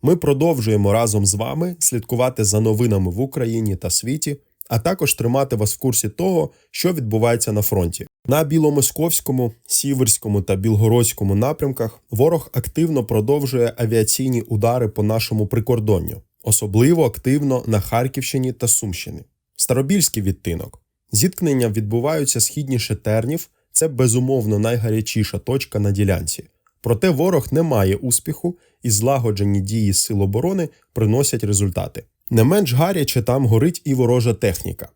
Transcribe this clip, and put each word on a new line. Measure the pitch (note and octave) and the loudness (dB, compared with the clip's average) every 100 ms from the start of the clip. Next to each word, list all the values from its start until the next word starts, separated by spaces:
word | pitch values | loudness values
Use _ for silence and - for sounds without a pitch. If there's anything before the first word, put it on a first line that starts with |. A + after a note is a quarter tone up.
Ми | C3 E3+ | 4 2
продовжуємо | C#3+ C#3 D#3+ C#3+ A2 G#2+ G2 | 2 2 2 2 2 2 2
разом | G#2+ A2+ G#2 G2 | 2 2 2 0
з | |
вами | G2+ A#2 C#3+ F3+ F3 | 0 -4 -4 -4 -2
слідкувати | - A#2+ - A#2+ B2+ B2+ | -4 -4 -4 0 0 0
за | G#2+ G#2+ | 0 2
новинами | A2 G#2+ A#2+ G2+ F#2 | 2 2 2 2 0
в | F2+ | -2
Україні | C3 C3 A2+ A2+ A2 F#2 | -4 -4 -4 -2 -2 -4
та | F2 | -2
світі, | - A2 D3+ D3 C#3+ _ _ - | -4 -2 -4 -4 -8 _ _ -4
а | A#2 | -2
також | C3+ F#3 C#3+ | 0 0 -2
тримати | - A#2 C3 C#3 G#2 | 0 0 0 0 0
вас | G#2+ | -2
в | - | -2
курсі | C3 A#2+ G#2+ | -2 -2 -4
того, | - F3+ F3+ - _ _ | -2 0 0 -2 _ _
що | - F3+ | -4 -2
відбувається | E3+ A#2 A2 A#2 A#2+ - | -2 -2 2 2 2 0
на | G#2 | 0
фронті. | G#2 G2+ E2+ - - _ - | 0 0 0 -4 -14 _ 0
На | C#3+ | 0
Біломосковському, | D#3 D#3+ D3+ C#3+ C3 - D#3+ E3 - C3 A#2+ A2+ _ | 2 2 2 2 0 0 -2 -2 -2 -2 -2 -4 _
Сіверському | - C#3+ C3+ B2+ - A2 G2+ | -2 0 0 2 0 0 -2
та | F#2 F#2 | 0 -2
Білгородському | G#2+ G#2+ A2 A#2+ A#2 - G2+ | 2 2 4 4 2 0 0
напрямках | G2 B2 E3 C#3 B2+ A2+ - _ | 0 0 0 -4 -2 -6 -8 _
ворог | G#2+ C#3+ E3 - | 2 2 2 -2
активно | C3 - - D#3+ D3 | -6 -4 -2 0 0
продовжує | G#2+ A2 G#2+ D3 C#3 B2+ A#2 - | 0 -2 2 0 0 0 -2 0
авіаційні | A2+ A2+ A2 - C3 B2 | 0 2 2 0 0 -2
удари | A#2 G#2+ A#2 B2 A2+ | -2 0 2 2 -2
по | - | 0
нашому | G#2 A2 - A2 G#2+ | 0 0 -2 -2 0
прикордонню. | A2+ A2 A#2+ G#2+ F#2+ G2 D#2+ - _ | -2 0 0 2 0 0 -8 -14 _
Особливо | - A2 G#2+ G2+ C3 E3+ | -2 -2 0 4 4 4
активно | C3+ - B2+ C#3+ C#3+ B2+ A#2 | 2 0 -2 0 0 -2 0
на | G#2+ | -2
Харківщині | G2 A#2 C3 C3+ B2+ C#3 B2+ | 0 -2 -2 -4 -4 -4 -4
та | B2 A#2 | -4 -2
Сумщині. | - A2 F2+ - D#2 - _ _ - | 0 -2 -8 -10 -14 -18 _ _ -8
Старобільський | - B2+ C3+ G3+ - - | -2 0 2 2 0 0
відтинок. | F#2+ F2+ - E2+ - - _ _ _ | -2 -2 -4 -6 -8 -14 _ _ _
Зіткнення | G2+ F3+ - E3+ C3+ A#2+ | 0 0 0 0 2 0
відбуваються | G#2+ G#2 A#2 C3 D#3+ C#3 B2 | -2 -2 -2 0 -2 -2 -2
східніше | - - C#3 B2+ - G2+ | -2 -4 -4 -4 -2 -6
Тернів. | - A2 A2+ E3 - _ _ | -2 -2 -2 -6 -8 _ _
Це, | - D#3+ | -2 0
безумовно, | B2+ B2+ A#2 B2+ C3+ G#2+ G#2 | 2 2 2 2 0 0 0
найгарячіша | A2 A#2+ A2 A2 G#2+ - G#2 G2+ | 0 0 0 -2 -2 -2 -2 -4
точка | - C3+ - G#2 | -4 -4 -4 -2
на | G2+ | 0
ділянці. | G2 G2+ F2 D#2+ - - _ _ _ | 0 0 0 -2 -8 -12 _ _ _
Проте | - A#2 F#3+ | -2 2 2
ворог | C#3 F3 F3 - | 2 2 2 0
не | C#3 | 0
має | E3 B2 F#2+ G2 | 2 2 2 0
успіху, | B2+ A#2 - D3+ F3 F3 _ _ | -2 -4 -4 -6 -6 -8 _ _
і | B2 | -2
злагоджені | G2+ A#2 C#3 A2+ G2 G2+ G2+ | 0 2 2 0 0 0 0
дії | G2 A2+ G#2 | -2 0 0
сил | F#2+ - G#2 | 0 0 0
оборони | G2 G#2+ E3 G3 D#3+ _ _ | 0 0 -2 -2 -4 _ _
приносять | - A2 A#2 C#3+ A#2+ | -2 2 2 0 -2
результати. | G2+ G#2 G2 F2+ F#2 - - _ _ | 0 0 0 -2 -8 -12 -20 _ _
Не | A2+ | 4
менш | A2+ G3 E3+ | 4 4 2
гаряче | B2 E3+ F#3 C#3 B2+ | 2 2 0 0 0
там | A2+ B2+ B2+ | 0 0 4
горить | A2 D3+ E3+ | 4 2 0
і | - | -2
ворожа | C3 A#2+ B2 A#2 | 0 2 2 2
техніка. | A2 A2+ F2 F2+ F2 - | 0 0 -2 -6 -10 -14